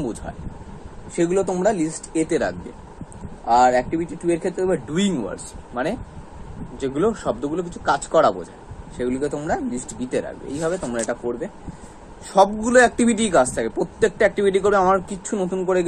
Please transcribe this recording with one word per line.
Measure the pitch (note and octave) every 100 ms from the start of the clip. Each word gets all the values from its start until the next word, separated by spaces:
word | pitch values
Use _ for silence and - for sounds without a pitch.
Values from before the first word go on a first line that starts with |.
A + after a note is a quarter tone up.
| C3
বোঝায়, | G2 - - D#2 - - - - - -
সেগুলো | - E3+ F#3+ F#3+
তোমরা | F#3 F#3+ G3+
list | D#3 D#3 - D#3+
এতে | D#3+ D3+
রাখবে। | G2+ F2+ E2+ - - - - - - - - B2
আর | B2+ B2
activity | B2 E3 E3+ E3+
two | E3+
এর | E3+
ক্ষেত্রে | F3+ F3 F#3
এবার | E3+ A2+
doing | D#3 G3+ D#3
words, | F#2+ - - - - B2
মানে | D3+ A3+ - - - - - - - -
যেগুলো | C3+ C#3 G#3 G#3+
শব্দগুলো | C#3+ A2+ C#3+ E3 F3
কিছু | - -
কাজ | C#3+ -
করা | E3 C3+ F#2
বোঝায়, | D#2+ - - - -
সেগুলিকে | - B2 C3 C#3+
তোমরা | D3 D#3 C4 C4
list | B2 - -
বিতে | B2+ B2 -
রাখবে। | - -
এইভাবে | C#3+ E3 F#3
তোমরা | D3 A#2+
এটা | A2+ A#2+
করবে। | A#2+ A#2+ F#3+ - - - - - - - -
সবগুলো | F#3+ G3+ G#3+ A3+ B3
activity | A#3 - A#3+ G#3+ A3 E3
কাজ | B2+ -
থাকে, | A2+ -
প্রত্যেকটা | F3 - G#3+ -
activity | G#3 G3+ G3+ F#3+
করবে। | G3 G3
আমার | F#3 F#3+ F#3
কিচ্ছু | F#3+ - A3
নতুন | F3+ F#3 F3+
করে | F#3